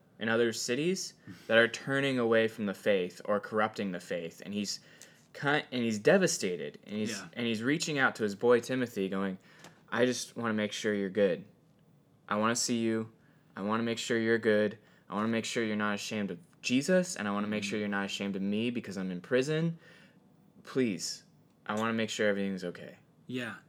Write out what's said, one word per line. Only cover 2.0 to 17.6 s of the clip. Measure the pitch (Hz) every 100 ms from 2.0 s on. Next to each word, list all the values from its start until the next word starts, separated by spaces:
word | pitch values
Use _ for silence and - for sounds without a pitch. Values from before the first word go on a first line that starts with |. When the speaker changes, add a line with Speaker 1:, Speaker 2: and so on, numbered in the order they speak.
| 139 127
Speaker 1:
away | 113 113 113
from | 113 104
the |
faith | 95 110 98 90 - -
or | 104
corrupting | - 110 107 110 101
the | 87
faith. | - 87 82 - -
And |
he's | 104 98 - - - - - _
ki-, | - 139 151 -
and | 123
he's | 117 107
devastated. | 139 196 175 - 98 85 73 - -
And | 104
he's, | 107
Speaker 2:
Yeah. | 101 87
Speaker 1:
and | 120 117
he's | 110
reaching | 120 160 165 143
out | 123 -
to |
his | 104 98
boy | 123 120
Timothy | 117 131 120 101 95
going, | 98 98 95 - - - - -
"I | 113 127
just | 120 - -
wanna | 117
make | 107 104
sure | - 110
you're | 101 98
good. | 101 98 80 - _ _ _ _ _ _ _ -
I | 104
wanna | 110 120
see | - 120
you. | 113 113 113 - _ _ _ 104
I |
wanna | 101 110
make | 117 113
sure | - 117
you're | 113 113
good. | 113 104 104 - - - -
I | 98
wanna | 113
make | 113 110
sure | 123
you're | 110 107
not | 104 101
ashamed | - 110 98
of | 87 - _
Jesus, | 151 131 156 185 180 -
and | 104
I |
wanna | 101 104
make | 107